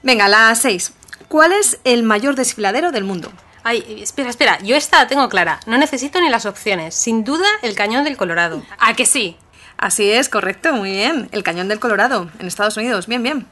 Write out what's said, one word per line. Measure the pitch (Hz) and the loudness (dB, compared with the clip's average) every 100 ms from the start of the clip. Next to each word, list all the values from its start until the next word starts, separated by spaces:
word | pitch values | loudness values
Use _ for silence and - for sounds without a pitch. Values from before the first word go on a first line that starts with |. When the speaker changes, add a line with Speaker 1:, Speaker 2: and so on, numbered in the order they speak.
Speaker 1:
Venga, | 262 233 202 | 2 4 6
la | 214 226 | 6 6
seis. | 226 262 180 - _ - - - | 4 0 -2 -6 _ -20 -20 -2
¿Cuál | 311 320 | 4 4
es | 392 392 - | 4 0 0
el | 262 240 | 2 2
mayor | 226 214 269 277 | 4 2 2 0
desfiladero | 247 - 202 233 349 | -2 -2 -2 0 -2
del | 254 | -2
mundo? | 196 185 - - - - | -4 -6 -10 -18 -20 -10
Speaker 2:
Ay, | 226 233 - 214 | -4 -4 -6 -12
espera, | 208 - 247 | -10 -6 -6
espera, | 240 262 170 | 0 0 0
yo | 196 285 | 2 0
esta | - 339 | 4 4
la | 247 | 4
tengo | 277 247 | 2 2
clara. | 196 165 147 - | 2 0 -2 -2
No | 240 | 0
necesito | 294 262 277 370 | 0 -2 -4 0
ni | 339 | 2
las | 233 208 | 2 -2
opciones. | 202 214 185 160 | -6 -4 -4 -4
Sin | - 233 226 | -4 -2 -2
duda, | 214 311 392 427 | -2 0 0 0
el | 233 | -4
Cañón | 196 208 240 | -2 -2 0
del | 294 262 | -2 -2
Colorado. | 180 165 170 165 - 196 | -2 0 -2 -4 -12 0
¿A | 226 | 0
que | 226 254 | 2 0
sí? | - 190 170 - _ - - | 0 -4 -8 -20 _ -18 -6
Speaker 1:
Así | 196 - 202 | -4 0 2
es, | 226 - | 2 2
correcto, | - 185 196 330 | -2 -4 -2 -2
muy | 262 196 | -2 -2
bien. | 196 233 320 190 | -2 -2 -2 -6
El | 214 | -4
Cañón | 185 170 190 | -4 -4 -4
del | 214 | -2
Colorado, | 240 202 233 233 170 - | -2 0 0 0 -6 -12
en | 185 | -12
Estados | - 208 214 | -4 -2 -2
Unidos. | 233 208 180 | -4 -4 -4
Bien, | 247 | -4
bien. | 233 294 185 | -4 -6 -8